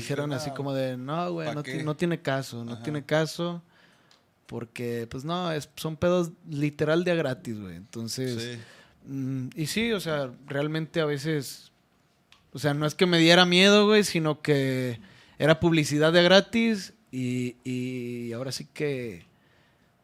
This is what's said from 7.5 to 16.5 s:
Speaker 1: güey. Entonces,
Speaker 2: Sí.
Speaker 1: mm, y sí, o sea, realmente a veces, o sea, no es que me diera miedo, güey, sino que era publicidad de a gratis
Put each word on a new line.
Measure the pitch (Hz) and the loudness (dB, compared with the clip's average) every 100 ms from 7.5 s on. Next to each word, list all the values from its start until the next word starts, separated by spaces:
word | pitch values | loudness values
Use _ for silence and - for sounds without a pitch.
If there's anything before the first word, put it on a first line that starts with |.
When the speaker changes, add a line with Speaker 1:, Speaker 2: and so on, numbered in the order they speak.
| 107 | -8
Speaker 1:
güey. | 95 85 | -10 -12
Entonces, | 104 117 113 131 127 117 | -12 -10 -8 -6 -4 -4
Speaker 2:
Sí. | 120 120 113 - _ _ - | -6 -10 -16 -20 _ _ -10
Speaker 1:
mm, | 135 131 131 127 - | -6 -4 -6 -6 -6
y | 151 | -4
sí, | 208 233 | -2 -2
o | 208 | -2
sea, | 165 151 131 123 - | -2 -4 -4 -10 -6
realmente | 139 151 160 160 170 | -4 -2 -4 -4 -2
a | 151 | -2
veces, | 143 151 151 127 - - _ _ _ _ _ _ _ _ | -2 -2 -4 -4 -12 -20 _ _ _ _ _ _ _ _
o | 131 | -4
sea, | 147 143 | -2 0
no | 151 | 0
es | - | 2
que | 185 | 4
me | 170 | 6
diera | 160 175 180 | 8 8 8
miedo, | 175 196 208 208 | 6 8 8 6
güey, | 214 | 4
sino | 190 170 156 147 | 4 0 -2 0
que | - 143 135 131 127 117 - - - - | 0 2 2 0 -4 -6 -12 -20 -18 0
era | 143 156 | 2 4
publicidad | 170 160 131 147 156 | 4 4 2 2 6
de | 175 | 6
a | |
gratis | 175 190 190 | 8 6 6